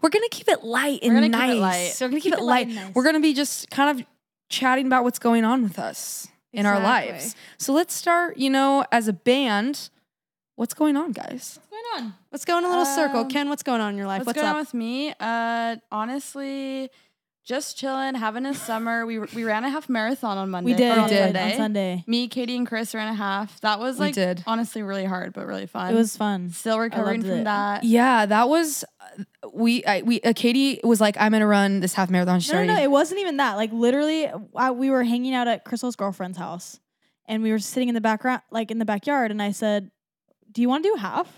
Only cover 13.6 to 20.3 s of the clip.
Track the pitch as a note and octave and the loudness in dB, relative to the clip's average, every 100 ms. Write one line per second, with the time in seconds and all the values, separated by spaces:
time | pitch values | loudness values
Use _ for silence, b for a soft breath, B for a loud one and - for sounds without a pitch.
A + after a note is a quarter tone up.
13.6 | - A#3+ G#3+ G3+ G3 F#3+ A#3+ A#3+ D4+ D4+ | -2 -2 -2 -4 -4 -4 -4 -2 -2 -2
14.6 | D4+ A#3+ A3+ B3+ D4+ - A3 A#3 A#3 A#3 | -4 -6 -6 -4 -6 -6 -4 -4 -2 -2
15.6 | A#3 A3+ _ G#3+ A3 C4+ - C#4 C#4 C#4 | -4 -6 _ -6 -4 -6 -8 -10 -8 -8
16.6 | C4+ C4+ C4 b b b _ _ - B3+ | -6 -8 -10 b b b _ _ -8 -6
17.6 | D4+ - C4+ C4+ C4+ C4 A3 A3 C4 C4+ | -6 -8 -6 -4 -4 -2 -4 -4 -6 -6
18.6 | - A3 A3+ A#3 A3+ A3 G#3+ A3+ A3+ G#3+ | -6 -4 -2 -2 -4 -6 -6 -6 -2 -2
19.6 | B3+ D4 D4+ A#3+ A3 C4 A#3 | -2 -6 -4 -2 -2 -2 -4